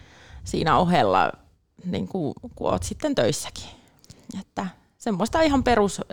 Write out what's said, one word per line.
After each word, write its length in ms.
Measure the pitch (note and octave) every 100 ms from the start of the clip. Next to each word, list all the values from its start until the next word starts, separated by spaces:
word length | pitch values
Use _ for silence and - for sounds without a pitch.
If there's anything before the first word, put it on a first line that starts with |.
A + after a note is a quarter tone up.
| - - - -
siinä 320 | - - D#3+ C3+
ohella, 560 | E3+ F3 G#2+ F#2 C#2 - _ _ _ _
niinku, 500 | F3+ G#2 F#3 F#3+ C#3+ - A#3+
kun 160 | - -
oot 120 | -
sitten 320 | - G#3 D#4
töissäkin. 540 | C4+ A#2+ D3+ - - - - _ _ - - - G3
Että 260 | - - G3 - _ _
semmoista 420 | A#3 F#3 A3+ E4
ihan 240 | D#4+ C#4
perus 360 | B3+ A3+ G3+ - -